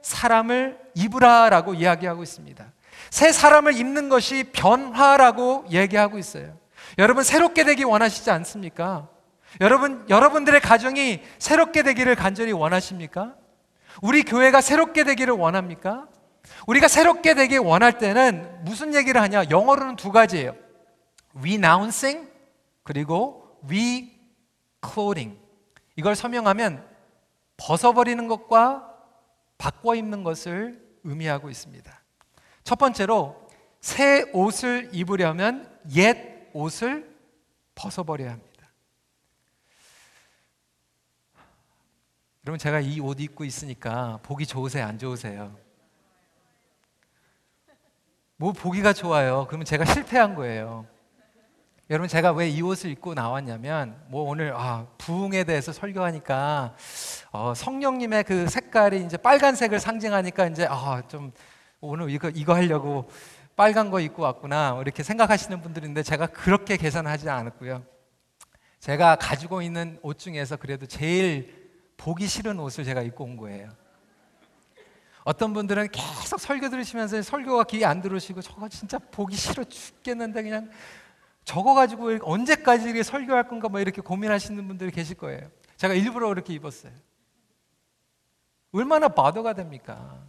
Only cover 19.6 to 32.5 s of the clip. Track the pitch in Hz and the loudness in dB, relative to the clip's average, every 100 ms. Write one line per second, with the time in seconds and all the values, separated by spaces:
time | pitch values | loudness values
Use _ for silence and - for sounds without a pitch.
19.6 | 226 277 269 240 196 208 220 180 127 - | 6 4 2 -8 2 4 6 2 -4 -8
20.6 | - _ _ _ _ _ _ 135 143 208 | -20 _ _ _ _ _ _ -12 -4 2
21.6 | 175 175 214 214 269 302 320 _ _ _ | 4 4 2 -4 -4 -4 -12 _ _ _
22.6 | _ _ - 143 147 170 262 277 - _ | _ _ -10 -8 -4 -2 -4 -8 -20 _
23.6 | 135 185 240 247 247 _ _ _ _ _ | -6 -2 -2 -4 -10 _ _ _ _ _
24.6 | _ _ - - 202 196 113 101 _ _ | _ _ -12 -6 -4 -4 -8 -14 _ _
25.6 | _ _ _ - 170 208 240 240 214 196 | _ _ _ -4 -2 -2 -4 -2 0 0
26.6 | 226 135 - _ _ _ _ _ _ _ | -2 -4 -16 _ _ _ _ _ _ _
27.6 | - 160 247 240 240 240 233 220 - 226 | -4 2 4 4 2 0 -4 -8 2 4
28.6 | 240 269 - - _ _ _ _ _ _ | 4 0 -12 -20 _ _ _ _ _ _
29.6 | - - 233 233 220 208 175 160 180 175 | -10 -4 -2 -2 -2 -8 -6 -8 -8 -8
30.6 | 226 240 _ _ 156 147 160 143 143 127 | -8 -12 _ _ -14 -8 -4 -6 -6 -18
31.6 | - 127 - - _ _ _ _ _ | -20 -20 -20 -20 _ _ _ _ _